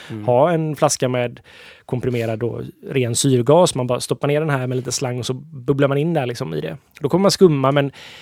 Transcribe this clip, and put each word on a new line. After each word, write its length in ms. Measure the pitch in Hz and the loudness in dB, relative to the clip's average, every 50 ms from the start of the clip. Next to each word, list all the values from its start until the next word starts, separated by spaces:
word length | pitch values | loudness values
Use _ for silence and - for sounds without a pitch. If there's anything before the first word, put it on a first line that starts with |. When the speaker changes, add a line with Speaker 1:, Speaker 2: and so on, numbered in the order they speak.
| - - | -16 -12
Speaker 1:
Mm. 140 | 117 107 104 | -12 -6 -2
Speaker 2:
ha 260 | 117 123 120 143 175 | 2 4 4 4 4
en 240 | 175 160 160 156 151 | 2 0 -2 -4 -2
flaska 320 | - 160 143 - - 139 127 | 0 0 0 2 0 -2 -2
med 320 | 127 123 120 120 127 - _ - - - - - - - _ | -2 -2 -4 -4 -6 -12 _ -20 -20 -20 -20 -20 -20 -20 _
komprimerad 560 | - - 123 113 127 123 120 113 113 113 110 | -6 -6 -4 -2 -2 -2 -2 -2 -4 -4 -4
och 200 | 120 117 113 120 123 135 - _ - 202 | -4 -6 -6 -6 -10 -12 -14 _ -14 -4
ren 240 | 156 135 123 117 117 | -2 -2 0 0 -2
syrgas, 600 | - - 143 131 123 117 117 147 170 180 160 - | 0 2 2 2 4 4 6 6 6 6 4 2
man 120 | 139 127 | -2 -2
bara 140 | 123 123 123 | -2 -2 -4
stoppar 280 | - - 123 - - 143 | -2 -4 -4 -2 0 0
ner 120 | 143 151 | 0 0
den 100 | 160 160 | 0 0
här 160 | 143 131 127 | -2 -2 -2
med 100 | 127 127 | -2 -4
lite 160 | 127 123 131 | -4 -4 -4
slang 260 | 120 - 143 127 123 123 | -6 -4 -4 -4 -4 -4
och 80 | 113 | -4
så 80 | - 127 | -6 -6
bubblar 540 | 127 143 160 160 131 120 135 143 135 143 135 | -8 -8 -14 -16 -10 -2 -2 0 2 2 2
man 100 | 139 143 | 2 0
in 160 | 151 170 170 | 0 0 0
där 120 | 156 127 | -2 -2
liksom 280 | 120 120 - - 156 160 | -4 -6 -6 -8 -6 -6
i 60 | 151 | -6
det. 160 | 151 160 160 143 _ _ _ - | -6 -6 -10 -10 _ _ _ -6
Då 80 | - 135 | -4 0
kommer 140 | - 175 | 0 2
man 80 | 196 196 | 2 2
skumma, 420 | - - 196 175 151 139 131 131 | 4 6 4 4 6 4 2 2
men 180 | 143 147 139 139 - - - - - - | 2 2 0 0 -4 -10 -20 -20 -20 -20